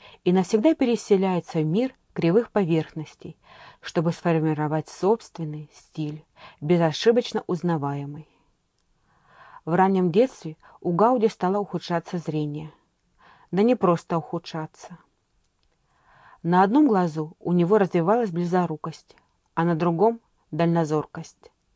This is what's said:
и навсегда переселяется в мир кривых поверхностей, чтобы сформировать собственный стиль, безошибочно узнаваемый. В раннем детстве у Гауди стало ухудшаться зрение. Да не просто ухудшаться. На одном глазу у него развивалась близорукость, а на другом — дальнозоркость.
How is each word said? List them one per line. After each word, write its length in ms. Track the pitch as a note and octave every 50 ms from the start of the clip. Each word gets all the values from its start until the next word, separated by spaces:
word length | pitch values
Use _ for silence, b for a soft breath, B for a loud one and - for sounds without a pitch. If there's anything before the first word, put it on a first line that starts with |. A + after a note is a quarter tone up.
| b b b b b
и 80 | F3+
навсегда 420 | F3+ F#3+ F3 - A3 G#3+ A3+ D#4+ D#4+
переселяется 840 | - C4+ A#3+ A#3 - - - G3+ F#3 F#3+ F#3+ F#3 E3+ - - - E3
в 80 | D3+
мир 280 | D#3 E3 G#3+ B3+ C4 - _ _ _ -
кривых 360 | - F3 E3 F3 A#3 A3+ -
поверхностей, 880 | - G#3 F#3+ D#3 E3+ D#3+ D3+ - - D#3 D3+ - - _ - - - _ B B B B B B B B
чтобы 300 | B - - F3 D#3 E3+
сформировать 760 | E3 - - F3 E3 D#3+ D#3 D#3 D3+ D3 D3+ D3 D#3+ D#3 - -
собственный 800 | - - F3+ G3 A#3 A3+ - - - - D#3+ D3+ D3+ D3+ D3+ - _
стиль, 500 | - - _ - D#3+ D3+ D3+ D3+ D3+ - _ B B B B B B
безошибочно 800 | C#3+ D3 F3 E3+ E3 D#3+ D3 - - A3+ A3+ B3 B3 - - A#3 - -
узнаваемый. 800 | F3+ E3 - F3 E3 D3 C#3 C#3 C#3+ C#3+ C#3+ C#3+ D3 D#3 D3+ _ _ _ _ _ _ _ _ _ _ _ _ _ _ _ b b b b b b b b b b b b b
В 80 | D#3+ E3
раннем 360 | F3+ F#3 G3 G3 F#3 F3+ F3
детстве 460 | D#3 G#3 B3+ C4 - - - D#3+ D#3 _ b b b b
у 120 | b F3
Гауди 360 | F3 E3 G#3 A#3+ C4 A#3+ G#3+ G#3+
стало 300 | - - F#3 F3+ G3 G#3
ухудшаться 580 | G3+ - - E3+ - - F3 E3+ - - -
зрение. 560 | E3+ - E3 D3+ D#3 D3+ D3 D3 D3+ D#3 D3+ - _ _ _ _ _ _ _ _ b b b b b b b
Да 120 | F3 F#3+
не 120 | G#3+ A#3+ B3+
просто 420 | - A3 F3+ E3+ E3 - - F3
ухудшаться. 800 | E3 - - - E3 - - - D#3+ D#3 - _ - - - F3+ - _ _ _ _ _ _ _ _ _ _ _ _ _ _ _ _ b b b b b b b b b b b b
На 200 | b E3 F3+ F#3
одном 260 | G3 G3 A#3 D4+ D4+ B3+
глазу 480 | G#3+ F#3 F3+ E3 D3+ D#3+ D#3 D#3 - _
у 140 | - -
него 240 | F3 F3 E3+ E3+ G#3+
развивалась 540 | G#3+ F#3+ F3 - F3 D#3+ F#3 A3 B3 A#3 G3
близорукость, 840 | D#3+ F3 F3 E3+ F3+ F3+ F3 E3 D#3 - - E3 - - _ _ _ _ _ _ _ _ _ _ -
а 80 | E3
на 120 | E3 F3 E3+
другом — 460 | D#3 D#3+ F3 E3+ E3 G#3 A#3 A3+ A#3 _ _ _ _ _ -
дальнозоркость. 1040 | D#3 D#3 E3+ E3+ E3+ E3+ D#3+ D3 D#3 D3+ - - - E3+ E3 - - _ _ - _ _ _ _ _